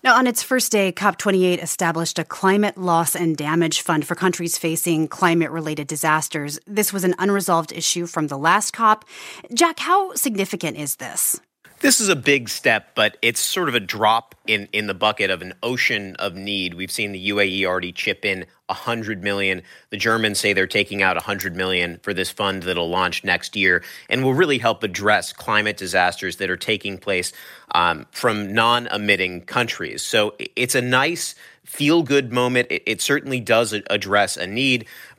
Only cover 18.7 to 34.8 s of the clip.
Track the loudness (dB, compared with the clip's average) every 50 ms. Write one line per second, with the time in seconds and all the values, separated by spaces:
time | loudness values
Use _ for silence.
18.7 | -8 -6 -4 -4 -4 -4 -4 -6 -8 -4 -4 -4 -2 0 0 -2 -2 -4 -6 -14
19.7 | -20 -20 _ _ -8 -2 0 0 2 2 0 0 0 0 0 2 2 2 0 2
20.7 | 2 0 0 0 0 0 0 2 2 0 -2 -4 -6 -4 -4 -6 -4 -4 -2 -2
21.7 | 0 0 -2 -2 -6 -8 -8 -6 -4 -4 -4 -4 -4 -4 -2 -2 -2 -2 -4 -4
22.7 | -2 -2 -2 0 0 0 0 0 -2 -4 -2 -2 -2 -2 -2 -6 -4 0 2 2
23.7 | 2 2 0 -6 -18 -18 -4 -2 -2 2 2 2 4 4 4 2 2 2 2 0
24.7 | 0 0 -4 -6 -6 -2 2 2 2 2 0 -4 -12 -10 -4 0 0 2 2 0
25.7 | -2 -4 -6 0 2 2 2 2 0 -2 -8 -8 -6 -4 -4 -4 -4 -4 -2 -2
26.7 | -2 -2 -2 -10 -10 -8 -4 -2 -2 -2 -2 -4 -8 -12 -20 -20 -20 -20 -10 _
27.7 | 0 2 2 2 0 -2 -6 _ _ -2 0 0 0 0 -4 -2 0 2 4 4
28.7 | 4 2 0 -2 -6 -2 2 2 2 2 2 -4 -4 -8 -12 -4 -2 -2 -2 -2
29.7 | -4 -6 -8 -8 -6 -8 -6 0 2 2 2 0 -2 -8 -14 -10 _ -4 -2 0
30.7 | 0 0 0 2 2 2 2 0 -2 -4 -8 -10 -10 -14 -20 -20 -20 _ _ -16
31.7 | -4 0 4 4 4 4 4 4 2 2 2 2 0 0 2 2 2 0 0 0
32.7 | -4 -6 _ -4 -4 -2 0 0 0 0 0 -4 -6 -4 0 2 2 2 4 2
33.7 | -2 -6 -4 -4 -4 -4 -2 2 2 2 2 2 -2 -6 -6 -6 -2 -2 0 0
34.7 | 0 0